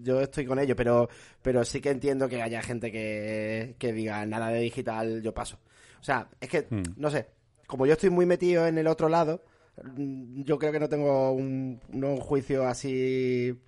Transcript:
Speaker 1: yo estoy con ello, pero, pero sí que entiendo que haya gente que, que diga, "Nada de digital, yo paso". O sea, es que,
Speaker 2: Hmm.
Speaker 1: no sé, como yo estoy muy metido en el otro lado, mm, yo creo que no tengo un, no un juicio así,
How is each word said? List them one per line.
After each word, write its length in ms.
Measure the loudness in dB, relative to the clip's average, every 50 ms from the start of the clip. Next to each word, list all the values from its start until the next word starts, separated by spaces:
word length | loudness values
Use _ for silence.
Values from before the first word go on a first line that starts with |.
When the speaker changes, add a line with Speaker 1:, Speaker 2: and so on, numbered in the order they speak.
Speaker 1:
yo 200 | -2 0 2 2
estoy 240 | 2 0 -2 -4 -4
con 140 | -2 0 0
ello, 160 | 2 2 2
pero, 320 | 2 4 4 6 6 4 2 0 -10 -20 -20 -14 _
pero 240 | -2 2 2 2 2
sí 160 | 0 -2 -2
que 80 | 0 -2
entiendo 400 | 0 0 0 0 0 2 0 0
que 120 | -2 -2
haya 200 | -4 -4 -4 -6
gente 280 | -6 -6 -6 -6 -6 -6
que, 840 | -6 -4 -4 -4 -4 -4 -4 -4 -4 -4 -2 -2 -2 -4 -4 -6 -8
que 140 | -6 -4 -2
diga, 340 | -2 -2 -2 -4 -4 -4 -4
"Nada 220 | -4 -4 -4 -2 0
de 120 | 0 0
digital, 600 | 0 0 -2 -4 -4 -4 -4 -2 -2 -4 -4 -4
yo 120 | -4 -6 -6
paso". 240 | -6 -8 -10 -12 -16 _ _ _ -20 -20 -20 -20 -8
O 40 | -4
sea, 260 | -2 -2 -2 -2 -6 _ -14
es 80 | -6
que, 200 | -2 0 0 0 0
Speaker 2:
Hmm. 140 | -2 -4 -4 -4 -4
Speaker 1:
no 140 | -2 -2 0
sé, 180 | 0 -2 -2 -4 _ _ _ _ _ _ _
como 180 | -6 -2 2 4
yo 80 | 4 4
estoy 180 | 6 4 4
muy 140 | 4 4 4
metido 400 | 4 4 4 4 4 4 4 4
en 120 | 2 2
el 100 | 2 2
otro 220 | 2 2 2 2 2
lado, 340 | 4 4 2 2 0 -4 -8 _ _ _ _ _ _ -18 -16
mm, 600 | -12 -8 -6 -6 -6 -6 -8 -12 -10 -10 -6 -2
yo 140 | 0 0
creo 140 | 0 0 0
que 80 | 0 0
no 80 | -2
tengo 440 | 0 0 0 2 2 4 4 4 2 2
un, 480 | 0 0 -2 -2 -4 -4 -6 -8 -10 -12 -8
no 200 | -6 -2 -2 -2 -2
un 60 | -2
juicio 440 | -2 0 0 0 0 0 0 0 0
así, 880 | 0 -2 -2 -4 -4 -2 0 0 0 0 0 2 2 2 0 0 -2 -4 -6 _